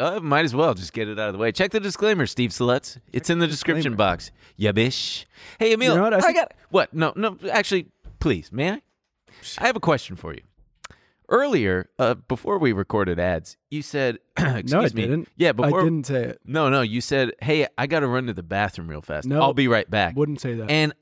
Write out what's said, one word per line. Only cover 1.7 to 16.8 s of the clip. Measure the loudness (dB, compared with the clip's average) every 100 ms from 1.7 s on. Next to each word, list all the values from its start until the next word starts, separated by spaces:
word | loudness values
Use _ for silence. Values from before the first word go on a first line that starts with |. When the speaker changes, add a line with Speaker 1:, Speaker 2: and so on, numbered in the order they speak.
Speaker 1:
the | 0
disclaimer, | -4 -2 0 2 0
Steve | 0 -2
Slutz. | 0 0 0 -2 -16 _
It's | -4 0
in | 0
the |
Speaker 2:
Check | 0
the |
Speaker 1:
description | 0 0 0 0
Speaker 2:
disclaimer. | 2
Speaker 1:
box. | 0 0 -8 -20 -20 -2
Yeah, | 0
bish. | 2 2 0 -6 -10 -14 -20 -20 -2
Hey, | 2
Emil. | 4 4
Speaker 2:
You | 4
know |
what? | 4
I | 4
Speaker 1:
I |
Speaker 2:
think | 4 2
Speaker 1:
got, | 0 -8 _
what? | 2 2
No, | 0 -2
no. | 0 -4 -4 -2
Actually, | -2 0 -2 -4 _ -20 -4
please, | -2 -2 -4
may | -4 -2
I? | -4 -12 _ _ _ _ -20 -14 -2
I | -2
have | 0
a |
question | 0 0 -2 -12
for | -12
you. | -14 -18 _ _ _ -20 -20 _ _ 0
Earlier, | 2 4 2 2 0 -2 -2
uh, | 0
before | 0 -4 -6 -2 0
we | 2
recorded | 0 -2 0 0 0
ads, | -2 -2 -6 -20 _
you | -10
said, | -6 -2 -2 -4 _
<clears throat> | -2
excuse | 0 -2 0
Speaker 2:
No, | 2
I |
Speaker 1:
me. | 2 0
Speaker 2:
didn't. | -2 -2 -4 0
Speaker 1:
Yeah, | 0
Speaker 2:
I |
Speaker 1:
before | 2 2 2
Speaker 2:
didn't | 2 0 -2
say | -4
it. | -4 -8
Speaker 1:
No, | -6 0 2
no, | 2